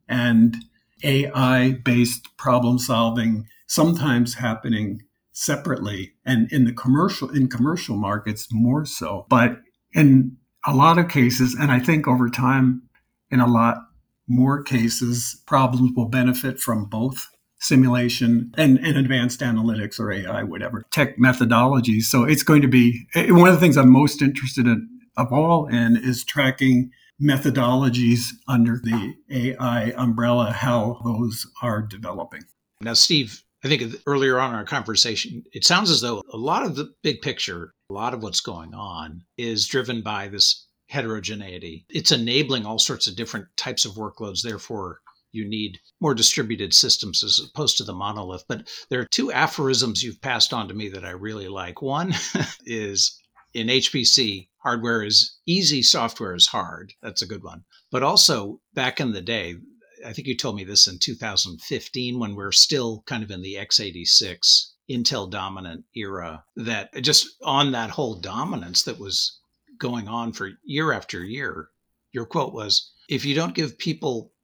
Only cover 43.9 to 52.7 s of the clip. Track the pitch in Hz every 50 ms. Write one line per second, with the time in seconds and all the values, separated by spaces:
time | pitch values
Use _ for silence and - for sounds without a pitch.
43.9 | 95 110 107 104 - - 113 101 92 82 - 120 107 98 - - 117 104 95 90
44.9 | 82 - _ - _ _ _ _ - 110 107 101 110 107 107 101 92 - _ _
45.9 | _ _ 175 151 135 113 113 - - 160 123 107 117 92 101 85 - - - 120
46.9 | - - - 101 80 - - 104 92 - - - - 151 151 123 - - 101 104
47.9 | 92 90 98 101 107 107 98 90 92 90 - - 123 107 113 - - - - _
48.9 | 135 127 117 - - - 262 285 - 127 151 156 - - 147 131 131 117 131 120
49.9 | 107 - 123 117 98 - - 135 123 113 - - 131 120 107 95 95 107 107 101
50.9 | 95 95 90 90 90 92 101 107 110 107 98 92 98 95 90 87 87 - 147 135
51.9 | 135 151 175 190 - - - - - - 156 - - - _ -